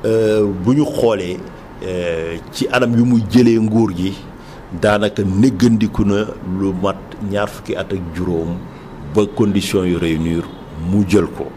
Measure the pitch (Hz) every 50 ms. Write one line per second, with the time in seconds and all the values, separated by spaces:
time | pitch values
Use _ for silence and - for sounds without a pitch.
0 | - 113 113 110 110 107 107 107 104 101 98 92 90 113 131 147 147 143 - -
1 | 120 117 110 98 90 87 90 - - - - - - - - - - 92 92 90
2 | 87 85 82 82 80 82 85 82 - - - - 127 - 123 127 123 120 120 117
3 | 120 123 123 113 107 92 85 123 123 117 113 113 110 107 107 113 113 98 90 85
4 | 92 98 98 - - - - - - - - - - - 90 85 - 107 104 104
5 | 107 101 - - 98 95 95 98 120 135 113 90 117 120 113 107 110 104 - -
6 | 104 98 98 101 107 104 - - - 92 92 95 98 98 92 90 95 98 95 -
7 | - - - - 107 98 98 - 208 208 - - - - - - 98 - 98 92
8 | 87 85 80 85 87 87 87 82 82 82 85 90 - - - - - - - -
9 | - 71 73 107 101 98 - - 117 104 98 101 87 - - 98 92 90 87 82
10 | 85 82 80 78 80 82 82 85 82 - - - - - - 78 80 87 98 104
11 | 101 87 98 101 85 - - - 71 69 -